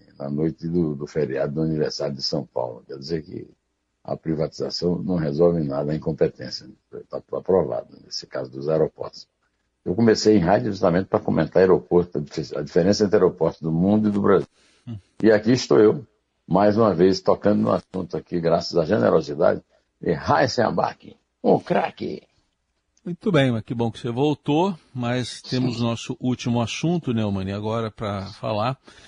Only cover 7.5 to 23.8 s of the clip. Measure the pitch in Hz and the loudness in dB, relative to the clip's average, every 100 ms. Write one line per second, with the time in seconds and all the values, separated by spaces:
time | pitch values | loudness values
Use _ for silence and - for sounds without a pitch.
7.5 | 92 71 57 - - - - - 67 64 | 0 2 -4 -8 -20 -16 -16 -10 -10 -10
8.5 | 65 71 80 76 - - - - _ _ | -8 -2 0 0 -4 -14 -14 -20 _ _
9.5 | _ _ _ - 95 117 104 107 107 85 | _ _ _ -6 2 4 4 4 4 4
10.5 | 107 120 98 98 87 95 107 - 104 76 | 2 0 -2 0 2 0 -2 0 -2 2
11.5 | 92 95 85 - 87 87 73 73 - 69 | 4 6 4 4 0 0 -4 -8 -8 -8
12.5 | 71 73 85 90 101 101 104 90 - 82 | -8 -2 2 2 2 2 4 2 2 -4
13.5 | - 80 82 95 107 107 101 101 90 - | -2 -4 0 2 2 2 0 2 2 0
14.5 | _ _ _ - 107 - - 107 107 113 | _ _ _ -16 -16 -16 0 4 4 4
15.5 | 127 - 143 107 - - _ _ _ - | 0 4 6 6 4 -6 _ _ _ -2
16.5 | 90 104 104 110 82 92 92 - 87 101 | 2 4 4 2 4 4 4 0 2 2
17.5 | 107 110 104 - 92 92 78 - 87 82 | 2 2 0 -2 -8 -6 -8 -6 -4 0
18.5 | 82 - 85 78 113 110 87 73 73 98 | 0 2 0 2 2 4 2 0 0 2
19.5 | - - _ _ _ - 147 - 147 135 | 2 -6 _ _ _ -4 -4 0 0 2
20.5 | - 107 - 117 - - - _ _ - | 0 0 0 -4 -6 -18 -20 _ _ 0
21.5 | - - - - - - - - _ _ | 0 0 -2 -2 -6 -10 -10 -16 _ _
22.5 | _ _ _ _ _ 180 175 220 156 131 | _ _ _ _ _ -12 -6 0 2 2
23.5 | 113 - 120 | 0 -4 -4